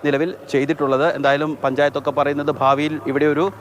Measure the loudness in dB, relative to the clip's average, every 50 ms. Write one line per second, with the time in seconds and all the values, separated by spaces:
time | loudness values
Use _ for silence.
0 | 0 0 0 0 0 -2 -4 -10 -10 -2 0 0 0 0 -2 -2 0 0 2 2
1 | 2 0 0 2 2 2 2 2 0 -4 -4 -2 -2 -2 0 2 0 0 0 -2
2 | -4 -2 0 0 0 0 0 0 -2 -2 -2 2 2 2 2 2 0 -2 -4 -4
3 | -4 -2 0 2 2 2 2 2 0 -2 -4 -8